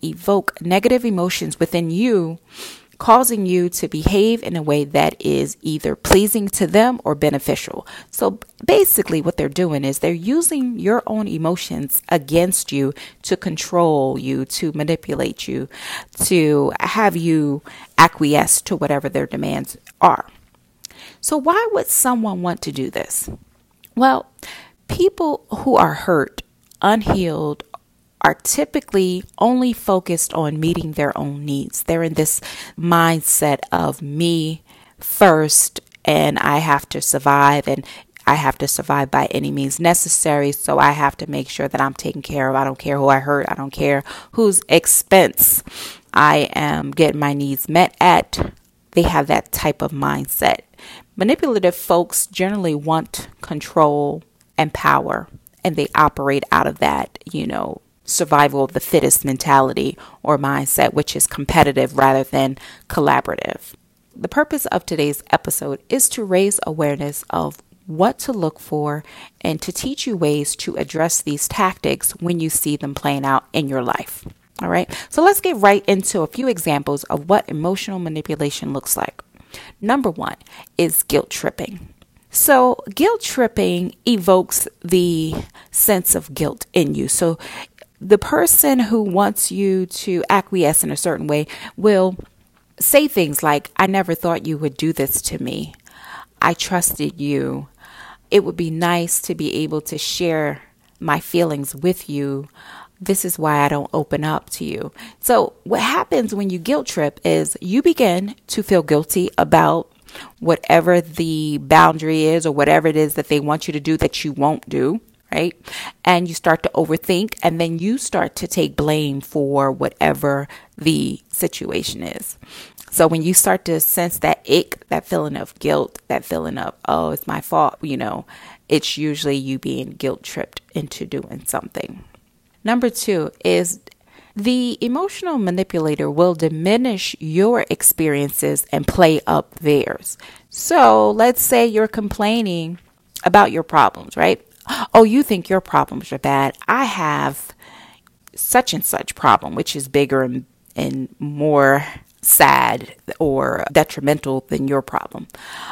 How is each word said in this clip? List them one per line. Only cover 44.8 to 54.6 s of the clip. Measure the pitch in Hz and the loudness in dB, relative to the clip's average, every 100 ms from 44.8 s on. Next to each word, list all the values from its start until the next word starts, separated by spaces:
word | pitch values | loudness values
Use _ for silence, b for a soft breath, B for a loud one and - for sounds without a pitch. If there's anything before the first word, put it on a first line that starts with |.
| - - - 190 143 - - - - B B B B | 4 0 4 6 6 4 2 2 -2 B B B B
I | - 147 151 143 | 4 4 4 0
am | - 147 151 143 | -2 -2 -2 -4
getting | 139 156 151 | 2 2 2
my | 147 | -2
needs | 143 139 135 - | -2 -4 -4 0
met | 160 - - | 4 4 4
at. | 180 165 - - - - _ _ _ | 4 4 2 -4 -6 -8 _ _ _
They | - | 0
have | 170 160 143 | 2 0 0
that | 160 - | 0 -2
type | - 156 - | -4 -4 -2
of | 147 | -4
mindset. | 147 143 143 139 - - - - _ B B B - | -4 -4 -4 -6 -2 0 0 -6 _ B B B -4
Manipulative | 196 330 302 214 185 175 | 0 0 0 0 0 -2
folks | - 175 170 - - | 0 0 2 -4 -6
generally | 190 185 208 175 147 | -4 -2 -2 -2 -2
want | 151 160 - - - - | 0 -2 -2 -10 -14 -18
control | - 156 - 170 151 147 143 156 - _ _ | -10 -10 -4 2 4 4 -2 -4 -12 _ _
and | - | -4